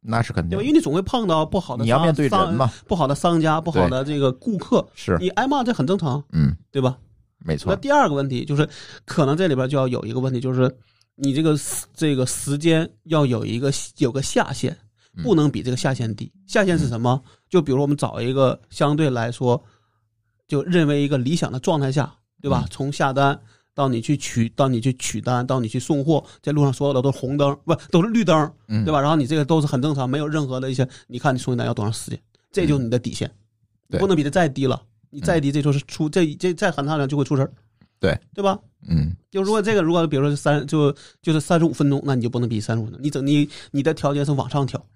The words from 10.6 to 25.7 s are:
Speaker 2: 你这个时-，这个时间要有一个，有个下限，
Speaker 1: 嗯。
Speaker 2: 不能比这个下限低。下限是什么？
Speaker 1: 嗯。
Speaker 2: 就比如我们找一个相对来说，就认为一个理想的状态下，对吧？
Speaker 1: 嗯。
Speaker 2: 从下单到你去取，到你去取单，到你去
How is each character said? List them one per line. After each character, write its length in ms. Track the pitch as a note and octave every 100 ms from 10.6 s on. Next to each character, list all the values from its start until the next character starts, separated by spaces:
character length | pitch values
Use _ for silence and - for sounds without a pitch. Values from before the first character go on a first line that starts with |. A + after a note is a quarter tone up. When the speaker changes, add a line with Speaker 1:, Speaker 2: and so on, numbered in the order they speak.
| B2+ - _ _ _ _
Speaker 2:
你 180 | C#3
这 80 | C3+
个 160 | D#3+ D3+
时-， 280 | - - - -
这 200 | D#3 C3+
个 100 | B2+
时 320 | - - C#3+
间 320 | E3 D#3+ E3 _
要 220 | - D#3 C#3
有 200 | A#2 G#2+
一 140 | A2+
个， 120 | C#3 C#3 - -
有 140 | -
个 100 | D#3+
下 300 | - B3 -
限， 260 | - - - _ _ _ -
Speaker 1:
嗯。 80 |
Speaker 2:
不 100 | E3+
能 160 | F3 D3
比 140 | A#2+
这 80 | B2
个 60 | B2
下 160 | C#3+
限 200 | B2 A#2 G2
低。 140 | A2+ _ _
下 180 | A#3 G3
限 120 | E3
是 100 | C#3
什 100 | A#2
么？ 220 | B2 C3+ -
Speaker 1:
嗯。 60 | _ _
Speaker 2:
就 120 | F3+
比 100 | C#3+
如 100 | C3
我 60 | C#3+
们 80 | D3
找 240 | C3+ -
一 140 | A#2
个 260 | C3 C3 - _
相 280 | - D3 D3
对 120 | D#3
来 220 | B2 A#2
说， 300 | A#2+ B2+ A#2+ _ _ _ _ _ _ _ _ _
就 140 | D3
认 220 | D#3+ F3 D3+
为 160 | C#3+
一 60 | C#3+
个 100 | C#3
理 160 | B2
想 160 | E3+ C#3+
的 80 | B2+
状 200 | D#3 D#3+
态 100 | C#3
下， 240 | C3+ D3 _ _ _
对 100 | C#3
吧？ 120 | B2+ G#2+
Speaker 1:
嗯。 20 |
Speaker 2:
从 220 | - C#3
下 220 | C#3+ C#3+
单 260 | C3 C#3 D3 - _ _ -
到 140 | C3+
你 100 | A#2
去 160 | A2+ D3
取， 320 | - A#2+ A2+
到 180 | - C3+
你 120 | A#2+
去 140 | B2+
取 260 | B2+ - A2
单， 260 | G#2 B2 B2+
到 140 | C3+
你 80 |
去 120 | A2+